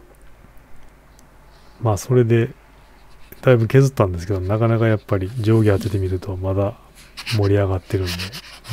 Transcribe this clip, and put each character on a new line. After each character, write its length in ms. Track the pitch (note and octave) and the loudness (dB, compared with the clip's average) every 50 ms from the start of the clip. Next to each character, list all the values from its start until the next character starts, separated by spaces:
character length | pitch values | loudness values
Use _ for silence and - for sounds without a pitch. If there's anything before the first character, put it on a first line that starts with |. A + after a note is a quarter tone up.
| - - - - - - - - - - - - - - - - - - - - - - - - - - - - - - - - - - - - | -16 -20 -20 -20 -20 -20 -20 -20 -20 -20 -20 -20 -20 -20 -20 -18 -20 -20 -20 -20 -20 -20 -20 -20 -20 -20 -20 -20 -20 -20 -20 -20 -20 -20 -16 -4
ま 120 | A#2 A2+ G#2 | -2 -2 -2
あ、 40 | |
そ 160 | F#2 - - B2+ | -2 -2 0 2
れ 120 | B2+ A#2+ | 2 4
で、 260 | A2+ A#2 A2+ A#2 C3 - - - - - - - - - - - - - - - - - - | 4 2 2 2 -2 -4 -14 -20 -20 -20 -20 -20 -20 -20 -20 -20 -20 -20 -20 -20 -20 -16 -4
だ 120 | - C3+ B2+ | 2 4 4
い 40 | |
ぶ 120 | A2+ A2+ G#2+ | 4 4 4
削 240 | - C3+ C#3 C3 C3+ | 4 4 4 4 2
っ 20 | |
た 100 | - G#2+ | 0 0
ん 80 | F#2 F2+ | 0 0
で 60 | E2+ | -6
す 80 | E2+ | -6
け 80 | F#2 G2+ | -4 -4
ど、 60 | F#2 | -4
な 180 | F#2 F#2 G#2 A2 | -2 -2 -2 0
か 80 | A#2 | 0
な 120 | A2+ A#2 A2 | 0 2 2
か 100 | A#2 A2+ | 2 2
や 80 | A2 | 0
っ 20 | G2+ | 0
ぱ 180 | - - G#2 | -2 -4 -4
り 140 | G2 F#2+ F#2 | -4 -4 -4
定 280 | B2 C3 G#2+ G#2+ A2+ A2+ | -6 -4 0 2 4 4
規 120 | A2 G#2 | 4 4
当 80 | G2 F#2+ | 2 2
て 100 | - G#2+ | 0 -2
て 100 | G2 G2 | -4 -4
み 100 | F#2+ F#2 | -4 -2
る 100 | F#2 F2+ | -4 -6
と 180 | - - F#2 | -6 -8 -8
ま 160 | F#2 F#2+ F#2+ F#2+ | -6 -4 -4 -2
だ 220 | G2 G2+ G2+ G#2 - - - - - - - - - - - A2+ | 0 -2 -2 -4 -8 -18 -20 -20 -20 -20 -20 -20 -16 -10 -4 -2
盛 120 | G#2+ G2+ G2 | 0 2 2
り 60 | G2+ | 2
上 140 | G2+ G2+ F#2+ | 2 2 0
が 80 | F#2+ | -2
っ 40 | F2+ | -4
て 160 | - - - | -4 -4 -4
る 80 | F#2+ F#2 | -4 -4
ん 20 | |
で、 60 | F2 F2 F2 F2+ G2 A#2 - - - - - - - | -4 -6 -8 -10 -12 -12 -16 -18 -18 -20 -20 -10 -8